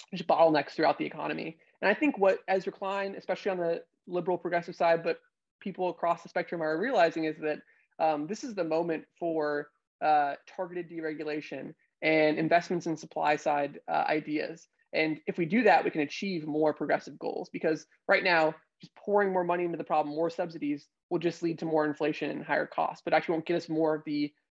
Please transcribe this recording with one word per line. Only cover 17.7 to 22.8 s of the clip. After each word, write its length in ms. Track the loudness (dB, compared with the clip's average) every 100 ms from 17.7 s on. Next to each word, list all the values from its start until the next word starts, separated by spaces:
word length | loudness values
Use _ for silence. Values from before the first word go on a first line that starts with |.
| -2 -6 _ 0
right 160 | 2
now, 300 | 4 4 4 0 _ _
just 140 | -20 -14
pouring 360 | 0 2 4
more 120 | 2
money 200 | 0 0
into 140 | 0 -4
the 60 |
problem, 320 | -2 0 0 0
more 140 | -2
subsidies, 580 | -2 -6 -4 -4 -4 -8 _ _
will 100 | -2
just 220 | -2 -2
lead 160 | -4 -2
to 40 |
more 200 | 0 2
inflation 460 | 0 0 -2 -2 -4
and 140 | -6
higher 220 | -2 -2 0
costs, 360 | -2